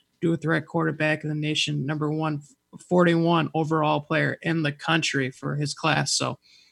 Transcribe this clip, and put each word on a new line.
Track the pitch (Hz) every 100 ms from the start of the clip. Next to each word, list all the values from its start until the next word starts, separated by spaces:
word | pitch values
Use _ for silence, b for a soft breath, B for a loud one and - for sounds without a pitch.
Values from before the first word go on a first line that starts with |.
| _ _
dual | 165 165
threat | 151 160 156
quarterback | 170 160 156 151 156
in | 151
the |
nation, | 151 151 156 - 147 139
number | 156 151
one, | 156 156 147 - _ _ - -
forty-one | 180 175 170 165 170 156
overall | 160 156 160 151 151
player | 147 160 143 131
in | 165 165
the | 147
country | 143 - 160 151 143 131
for | - 143 143
his | 147
class. | - 160 143 143
So | - 127 - _ b b